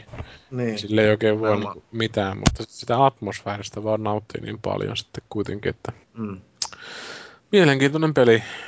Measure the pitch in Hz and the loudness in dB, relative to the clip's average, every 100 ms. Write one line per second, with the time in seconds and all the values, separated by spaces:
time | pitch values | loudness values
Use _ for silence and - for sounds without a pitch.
0 | - - - - _ 127 120 104 104 107 | -10 -16 -16 -20 _ -6 -6 -6 -2 2
1 | 107 107 110 107 110 104 104 - _ 113 | 4 4 2 2 2 0 -2 -10 _ -6
2 | 110 110 98 101 101 - 110 - - 120 | -4 -2 -2 2 2 2 -8 -12 -2 2
3 | 135 - 101 104 - 101 101 107 107 107 | 2 2 -8 -8 -8 -8 -10 -8 -4 -2
4 | 107 104 110 - 107 110 95 98 98 110 | -2 -4 -6 -12 -10 -8 -6 -4 -4 -6
5 | - - - 107 98 101 101 - - - | -10 -16 -10 -6 -6 -4 -6 -6 -12 -14
6 | _ 117 107 95 - _ - - - - | _ -10 -10 -10 -16 _ -10 -10 -18 -16
7 | - - - - _ 208 165 135 139 156 | -16 -16 -20 -20 _ 6 6 6 4 4
8 | 160 143 120 113 113 - | 2 6 6 6 2 -12